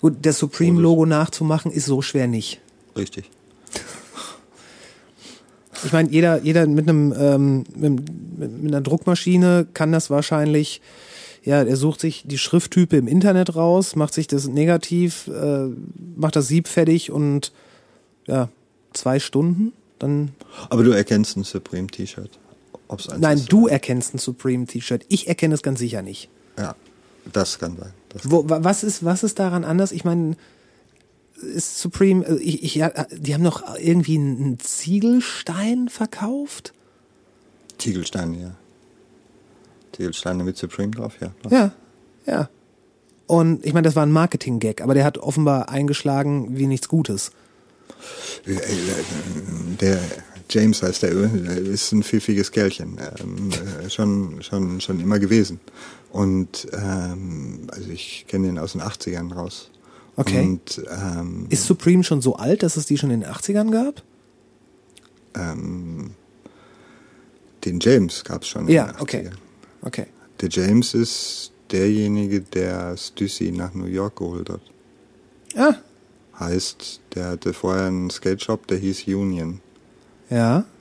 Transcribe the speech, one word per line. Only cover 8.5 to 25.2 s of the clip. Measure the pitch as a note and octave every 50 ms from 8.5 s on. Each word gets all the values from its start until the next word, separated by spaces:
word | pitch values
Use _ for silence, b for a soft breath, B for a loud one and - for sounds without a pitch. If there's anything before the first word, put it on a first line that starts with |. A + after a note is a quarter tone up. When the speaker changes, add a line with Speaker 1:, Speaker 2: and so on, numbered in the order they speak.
| A2 B2 D3+
Speaker 1:
mit | D3+ D3
einer | C#3+
Druckmaschine | C3+ C3+ D3+ D#3+ - - F3+ E3+ - F#3 F#3 F3+ F3+ F3+ F3 F3 E3 - -
kann | - D#3+ D#3
das | E3 D#3+ - -
wahrscheinlich, | C#3+ C#3+ D3 - D#3+ D3+ D3+ D3+ D3+ D3 D3+ - - - B B B B B B B B B B B B B
ja, | C3+ C#3+ C#3+ C3+
er | A2+ C3
sucht | C3 C3+ D#3 D3+ -
sich | - E3 - - -
die | - C#3+ C3+
Schrifttype | - - - F3 - - - F3+ F3+ E3 -
im | D3 B2 A2+
Internet | D3 F#3 F#3+ G3+ F#3+ F3+ F#3 F3 E3+
raus, | D#3+ E3 E3+ F3 F#3 G3 - - D#3+
macht | D3+ D3 -
sich | - D#3 -
das | - C#3 C3+ C#3
negativ, | B2 D3 D#3 E3 F3 E3+ - - E3+ F3 F3 E3+ D#3+ - - -
äh, | - - D3+ D3 C#3+ C#3 C3+ C3 B2 - - - - - - F3 E3+
macht | D#3+ D3+ D#3 - D#3
das | C#3 A#2+
Sieb | D3 E3+ E3+ -
fertig | - F3 E3 D#3+ D#3+ E3+ - -
und, | - C#3+ D3+ C#3+ C#3+ C#3+ C3+ - b b b b b b b b b b b b b b _ -
ja, | C3+ C3+ B2 A#2+ _ _ _ _ _ _ _ _ _
zwei | - - B2+ C3 C#3
Stunden, | - - - C#3 D3+ E3+ F3 E3+ G#3+ A3+ - _ _ _ _ _
dann | - C3+ C#3+ D3 D3 C#3+ C#3 _ B B B B B B
Speaker 2:
Aber | - A#2 A2+
du | A#2+
erkennst | A#2 G2+ G#2 - A#2 G#2 G#2+ - -
ein | G2 F#2+
Supreme-T-Shirt, | - - F#2+ - - - F#2 F#2 G2 - - G2 F#2+ - - F#2+ G#2 - - _ _ - _ _ _ _ - _ _
ob's | - G2 - -
eins | - -
Speaker 1:
Nein, | D#3+ D#3 D3 D3
Speaker 2:
ist | C3 A#2
Speaker 1:
du | F3+ G#3+ A#3
Speaker 2:
oder | A3+ D3
Speaker 1:
erkennst | C3+ - - B2+ B2 A#2+ - -
ein | C3
Supreme-T-Shirt. | - - B2 - - C3 B2+ B2 B2 A#2 - A#2+ A#2+ - B2 A#2 - _
Ich | G3 G3